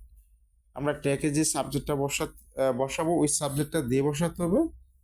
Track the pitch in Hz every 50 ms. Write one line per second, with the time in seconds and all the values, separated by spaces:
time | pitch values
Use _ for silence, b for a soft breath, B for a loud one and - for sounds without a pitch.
0 | - - - - - _ _ _ _ _ _ _ _ _ - 131 139 147 143 147
1 | - 143 139 139 147 151 143 151 156 - - 143 131 135 139 143 - - 147 139
2 | 139 143 - - 160 147 - - - - - - 135 131 127 120 135 135 - -
3 | 160 160 175 151 151 147 - - 151 139 135 143 147 147 - 165 147 117 127 135
4 | 139 147 147 143 170 170 - - 175 165 185 269 330 330 - - - _ _ _